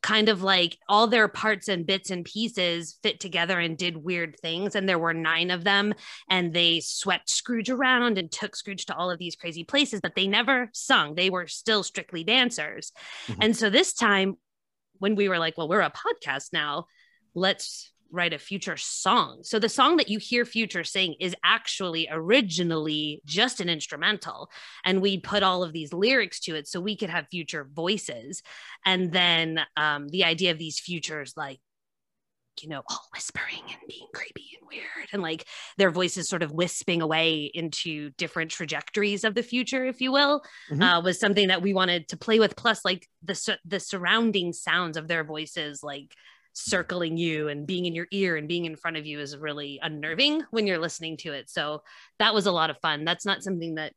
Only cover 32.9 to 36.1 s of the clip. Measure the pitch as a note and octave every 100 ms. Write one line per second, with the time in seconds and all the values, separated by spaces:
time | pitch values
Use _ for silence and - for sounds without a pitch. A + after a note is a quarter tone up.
32.9 | - - - - - - - - - -
33.9 | - - - - - - - - - -
34.9 | - - G3+ E3 E3 - - - - G3
35.9 | E3 F3+